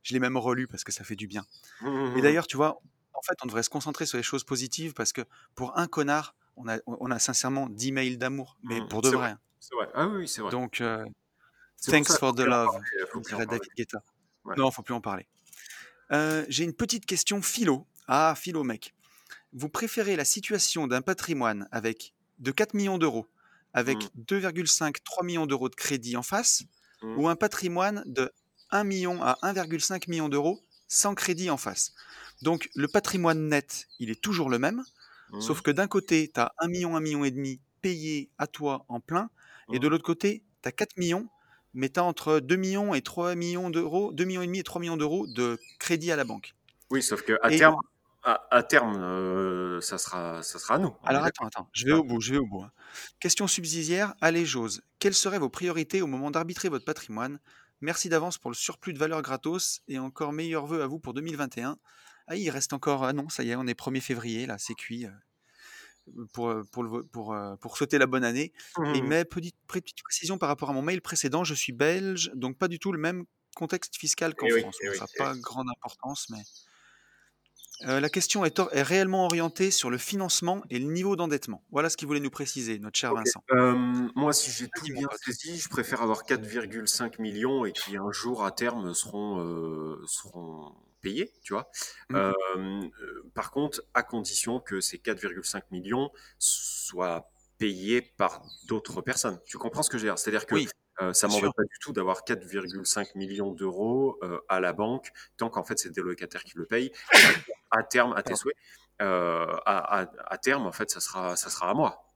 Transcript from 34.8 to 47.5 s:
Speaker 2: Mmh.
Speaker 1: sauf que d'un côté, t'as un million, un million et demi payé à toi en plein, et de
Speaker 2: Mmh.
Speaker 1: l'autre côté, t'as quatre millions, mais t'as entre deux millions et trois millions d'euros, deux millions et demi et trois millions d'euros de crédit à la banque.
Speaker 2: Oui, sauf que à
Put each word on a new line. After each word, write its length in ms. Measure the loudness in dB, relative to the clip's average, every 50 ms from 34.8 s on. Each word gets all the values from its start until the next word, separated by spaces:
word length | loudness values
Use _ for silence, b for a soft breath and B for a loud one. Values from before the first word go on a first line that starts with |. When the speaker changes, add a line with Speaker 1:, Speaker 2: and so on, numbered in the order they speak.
| -8 -10 B B B B B B B B
Speaker 2:
Mmh. 100 | -10 -6
Speaker 1:
sauf 200 | -2 -2 -2 2
que 100 | 2 2
d'un 160 | 4 4 2
côté, 420 | 2 2 0 4 4 4 4 4 2 2
t'as 180 | 2 2 2 2 -2
un 80 | -2
million, 280 | 0 0 0 0 0 0
un 60 | 0
million 240 | 0 0 0 2 0
et 60 | 0
demi 280 | 0 -2 -4 -6 -6 -10 _ _ _ _
payé 480 | -2 -2 -2 -2 -4 -4 -4 -4 -6 _ _
à 100 | -6 -6
toi 380 | -6 -4 -4 -2 -2 -2 -2 -6
en 120 | -8 -8 -8
plein, 300 | -6 0 0 0 0 -2 B B B B B B B -4 -2
et 60 | 2
de 80 | 4
Speaker 2:
Mmh. 40 | 4
Speaker 1:
l'autre 140 | 4 4 2
côté, 380 | 0 0 2 2 0 0 0 _ _ _ _
t'as 100 | -6 -6
quatre 240 | -2 -2 -4 -2 0
millions, 300 | -2 0 2 2 0 -2 -6 b b b b b b b _ -4
mais 160 | -2 -2 0
t'as 140 | 2 2 2
entre 360 | 2 0 0 2 4 4 4
deux 160 | 6 4 2
millions 380 | 2 4 0 0 0 0 2 0
et 80 | 0
trois 340 | -2 -2 -4 -2 0 0 0
millions 340 | 0 -2 -2 -2 -2 -2 0
d'euros, 440 | 0 0 0 2 2 2 0 0 0
deux 100 | 0 0
millions 180 | 0 0 -2 -2
et 40 |
demi 120 | -2 -2 -4
et 40 | -4
trois 160 | -4 -4 -4
millions 160 | -2 -2 0
d'euros 320 | 2 2 2 2 0 -2
de 320 | -2 0 2 2 2 2 -2 -8 -18 -12 _
crédit 320 | 0 0 0 2 2 0
à 40 | 2
la 80 | 2 0
banque. 300 | -2 -4 -10 -10 -16 _ _ _ _ _ _ -6 _
Speaker 2:
Oui, 100 | 0 0
sauf 220 | 2 2 0 0 2
que 100 | 2 2 4
à 100 | 6 6